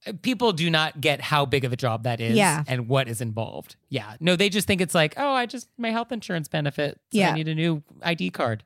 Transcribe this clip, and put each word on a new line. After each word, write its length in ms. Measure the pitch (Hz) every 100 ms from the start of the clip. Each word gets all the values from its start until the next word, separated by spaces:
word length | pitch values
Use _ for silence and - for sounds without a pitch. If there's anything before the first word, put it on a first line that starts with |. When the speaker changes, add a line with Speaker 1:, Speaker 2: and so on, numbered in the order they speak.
| - 185
Speaker 1:
people 300 | - 240 240
do 160 | 160 170
not 320 | 156 156 147
get 200 | 151 139
how 260 | - 151 139
big 180 | 139
of 80 | 123
a 40 | 123
job 260 | 123 113
that 180 | 123 117
is 140 | 117 220
Speaker 2:
Yeah. 280 | 190 151 143
Speaker 1:
and 220 | 127 113
what 180 | 135 120
is 140 | 113
involved. 560 | 117 107 110 69 - - -
Yeah. 240 | 127 104 110
No, 160 | 165
they 140 | 175 202
just 180 | 202 -
think 140 | 190
it's 140 | 185
like, 200 | 175 156 -
"Oh, 140 | 285
I 140 | 269 240
just, 220 | 247 - -
my 120 | 226
health 180 | 226 233
insurance 380 | 233 - 175 147
benefit. 460 | 156 147 143 143 - _
So 60 | 214
Speaker 2:
Yeah. 120 | 180
Speaker 1:
I 40 |
need 120 | 156 160
a 80 |
new 300 | 156 170 156 - -
I 120 | 170
D 160 | 170 180
card." 340 | - 131 110